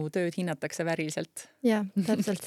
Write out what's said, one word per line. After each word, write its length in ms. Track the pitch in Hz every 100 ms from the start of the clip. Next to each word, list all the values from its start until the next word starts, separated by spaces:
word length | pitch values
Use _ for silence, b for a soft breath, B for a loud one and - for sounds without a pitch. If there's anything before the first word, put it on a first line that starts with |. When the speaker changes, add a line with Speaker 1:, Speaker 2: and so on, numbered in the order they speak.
| 151
Speaker 1:
tööd 240 | 190 175 170
hinnatakse 480 | 180 151 151 -
vääriliselt. 640 | 165 165 156 160 160 - - _
Speaker 2:
Ja, 180 | 240 214 196
täpselt. 520 | 202 180 220 208 190